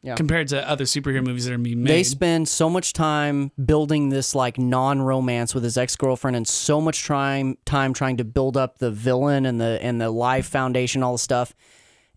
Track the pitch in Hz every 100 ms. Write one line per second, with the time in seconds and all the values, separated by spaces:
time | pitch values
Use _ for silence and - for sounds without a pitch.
0 | 131 123 151 165 143 139 143 143 131 147
1 | 139 131 127 123 123 120 120 117 131 160
2 | 185 139 175 165 156 - 160 180 - -
3 | 156 147 147 143 139 - 127 151 147 151
4 | 143 135 127 135 123 123 123 127 131 139
5 | 131 131 127 120 117 131 117 127 123 -
6 | 135 127 135 123 113 - - 151 160 -
7 | - 143 139 139 131 - - 143 135 127
8 | 135 123 113 139 135 135 131 - 123 104
9 | 123 127 143 139 131 117 117 113 123 120
10 | 113 113 120 131 131 139 131 127 123 135
11 | 127 123 - 123 123 - _ - _ _
12 | _